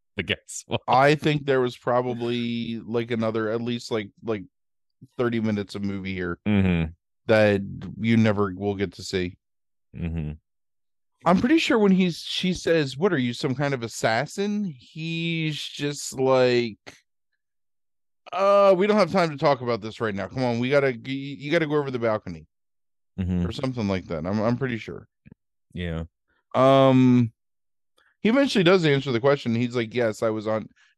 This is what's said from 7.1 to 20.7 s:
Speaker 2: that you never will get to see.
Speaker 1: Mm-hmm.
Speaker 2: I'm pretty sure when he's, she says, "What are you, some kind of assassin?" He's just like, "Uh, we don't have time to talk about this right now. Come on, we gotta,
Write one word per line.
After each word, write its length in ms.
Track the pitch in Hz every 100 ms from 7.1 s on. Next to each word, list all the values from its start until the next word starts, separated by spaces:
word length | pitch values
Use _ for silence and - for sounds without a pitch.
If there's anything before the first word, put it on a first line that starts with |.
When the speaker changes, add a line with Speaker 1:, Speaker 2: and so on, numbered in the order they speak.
| _ -
Speaker 2:
that 340 | 110 104 101 98 92 95 -
you 160 | 113 113
never 360 | 110 101 101
will 220 | 92 101 98
get 180 | 95
to 100 | -
see. 340 | 92 95 90 - _ _ _ _ _ -
Speaker 1:
Mm-hmm. 360 | 82 82 76 78 _ _ _ _ _ _ _ _ 165
Speaker 2:
I'm 140 | 185
pretty 180 | 247 320
sure 180 | - 233
when 140 | 202
he's, 280 | 185 180 160
she 340 | - - 185
says, 440 | 170 180 165 139 131
"What 160 | 196
are 40 | 151
you, 160 | 123
some 200 | 120 143
kind 200 | 131 143
of 100 | 131
assassin?" 800 | 113 - 120 113 151 - 208 208 196
He's 960 | 127 - 160 165 165 170 165 156 147
just 560 | - - 143 143 - 135
like, 580 | 131 131 123 123 120 98 - - _ _ _ _ _ _ _ _ _ _ _ _ -
"Uh, 400 | 180 196 202 196 180
we 120 | 202
don't 100 | 214
have 140 | 170
time 180 | 190 165
to 80 | 139
talk 240 | 156 127
about 200 | 120 113
this 200 | 110 -
right 140 | 113 98
now. 120 | 95
Come 160 | 107
on, 160 | 123 117
we 100 |
gotta, 180 | 127